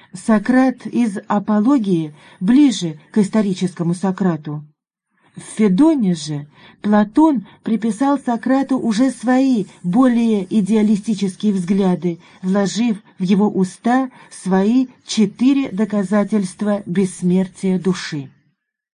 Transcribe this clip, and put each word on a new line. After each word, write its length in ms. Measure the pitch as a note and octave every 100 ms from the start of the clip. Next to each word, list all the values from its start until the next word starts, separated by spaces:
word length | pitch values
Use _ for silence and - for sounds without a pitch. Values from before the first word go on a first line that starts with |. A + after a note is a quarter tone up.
| _
Сократ 720 | F#3 - G#3+ G#3 B3+ C4 B3+ F#3+
из 320 | A3+ A#3 F#3+ -
"Апологии" 840 | G#3 G3+ G#3+ G#3+ C#4+ G3 E3+ D#3 D3+ - -
ближе 580 | F#3 C4 D4 G3 E3+ D#3 -
к 60 | G#3+
историческому 760 | G3 A3 G3+ F#3 F#3 - E3+
Сократу. 720 | F3+ F#3+ F#3 F#3+ D#3 D3+ D3 D3 _ _ _ _ _ _ -
В 40 |
Федоне 760 | - - G#3+ F#3 D#4 D4+ G3
же 340 | E3 D3 D3 D3 _ - _
Платон 640 | G3+ G#3 G#3 D4 D#4+ B3+ F#3+ -
приписал 560 | - A3 A3+ F#3+ C#4 C#4+
Сократу 600 | B3+ A3+ A#3 C4+ C4+ C4
уже 320 | A3+ G3+ C4
свои 560 | B3 A3+ B3+ C4+ A#3+ - -
более 640 | F3 A3 C4 A#3 A#3 G#3 F#3+ A3
идеалистические 920 | F#3 A3 G#3+ G#3 A3+ G3 G3 - G#3+
взгляды, 680 | G3 E3+ F#3+ F#3+ F3 F3 E3 - -
вложив 600 | F#3 G3 G3 E3+ A#3+ G#3 - _
в 40 |
его 280 | F#3 G3 G#3
уста 600 | - F#3 - A#3 B3+ C4 - -
свои 560 | - F#3 F#3+ G3+ B3+ C4 -
четыре 640 | - - G3+ - B3 C#4 C4+
доказательства 1120 | F#3+ G#3+ G#3 F#3+ G#3 G3+ A3 F#3 - G#3 G3+ G3+
бессмертия 920 | F3 F#3 - F3+ F#3 F#3 - F#3+ F#3
души. 520 | F3+ F3+ - D3+ C3 - _ _ _ _ _